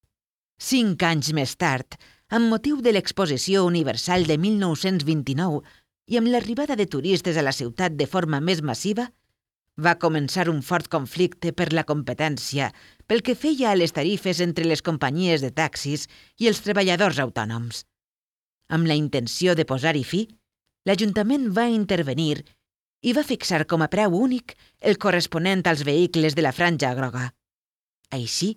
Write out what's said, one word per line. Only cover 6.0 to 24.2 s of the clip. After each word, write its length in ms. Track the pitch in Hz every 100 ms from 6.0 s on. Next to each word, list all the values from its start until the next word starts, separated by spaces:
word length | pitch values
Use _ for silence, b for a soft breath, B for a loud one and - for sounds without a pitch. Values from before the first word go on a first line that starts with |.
| -
i 80 | 233
amb 100 | 226
l'arribada 440 | 240 208 240 302 233
de 120 | 196
turistes 480 | 139 165 185 185 160
a 80 | 139
la 80 |
ciutat 400 | - 120 117 185 147
de 120 | 139
forma 300 | 190 165 143
més 180 | 165 170 147
massiva, 400 | 113 196 214 240 _ _ _ _ _ _ -
va 180 | 165 170
començar 460 | 170 156 139 190 170
un 100 | 156 131
fort 240 | 175 -
conflicte 600 | 160 127 - 180 - 175 147
per 140 | 165
la 140 | 160 151
competència 800 | 151 131 123 156 131 - 139 127 B B B B
pel 160 | 226 -
que 100 | 247
feia 320 | 302 277 240
a 80 | 190
les 160 | 165 156
tarifes 440 | 160 208 190 170
entre 220 | 175 170 165
les 140 | 151
companyies 580 | - 156 135 151 185 156
de 100 | 135
taxis 560 | 143 156 - 143 147 - B B B
i 120 | 226
els 100 | 214 202
treballadors 540 | 202 190 175 202 139
autònoms. 640 | 131 123 110 113 117 - - _ _ _ _ _ _ _ -
Amb 160 | 160 165
la 120 | 151
intenció 560 | 147 139 120 - 180
de 120 | 165 156
posar-hi 380 | 131 156 151
fi, 200 | 123 180 226 - _ _ _ _ 190
l'Ajuntament 640 | 196 214 214 208 285 233 190
va 120 | 240
intervenir 760 | 220 196 180 143 131 160 147 - b _ _ _ _
i 120 | 240 254
va 80 |
fixar 400 | 294 240 - 165 151
com 160 | 165
a 60 | 156
preu 260 | 190 214
únic 380 | 175